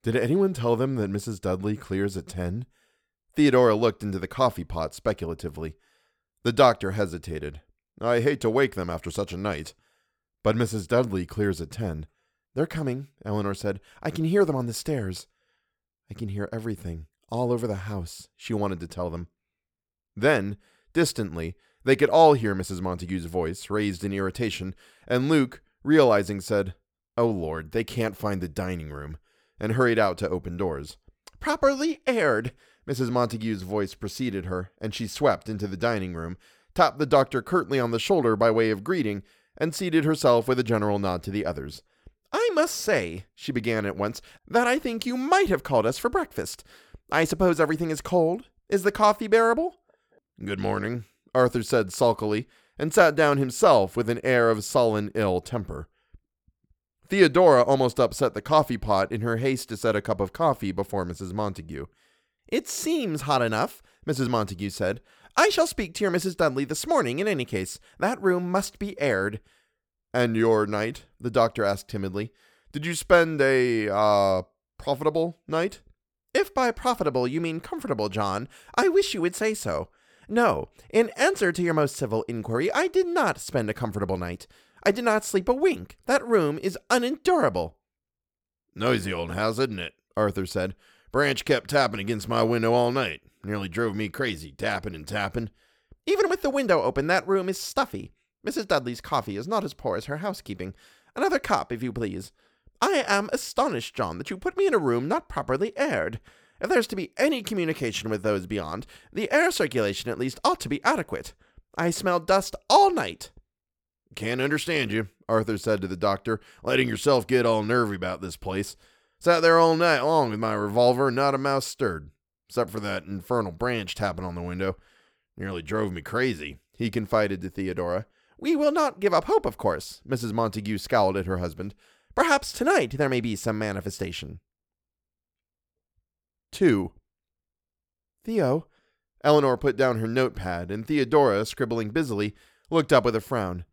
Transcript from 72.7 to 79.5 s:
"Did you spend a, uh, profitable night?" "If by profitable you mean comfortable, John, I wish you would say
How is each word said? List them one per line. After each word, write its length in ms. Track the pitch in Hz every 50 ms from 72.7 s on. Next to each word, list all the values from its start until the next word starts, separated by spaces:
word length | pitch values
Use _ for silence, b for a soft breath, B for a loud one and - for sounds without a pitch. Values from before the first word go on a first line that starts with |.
| -
"Did 120 | 143 151
you 80 | 170 170
spend 460 | - - - 185 175 165 160 160 147
a, 480 | 135 135 135 127 123 123 117 113 107
uh, 560 | 104 98 104 107 104 104 101 98 98 95 92 90 _ _ _ _ _ _
profitable 640 | - - 139 143 135 151 156 151 165 160 175 165 _ _
night?" 320 | - 156 160 175 202 - - _ _ _ _ _ _ _ _ _ _ -
"If 200 | 277 302 - -
by 180 | - 254 240
profitable 540 | 226 - - 247 240 - 175 151 123 127 123
you 140 | 123 135 165
mean 220 | 170 165 160 165
comfortable, 480 | - - 370 320 - 220 139 107 104 104
John, 400 | 92 110 104 98 95 104 123 B B B B B B
I 140 | - - 381
wish 240 | 330 392 403 - -
you 80 | 196
would 140 | 165 175 180
say 180 | - 214 220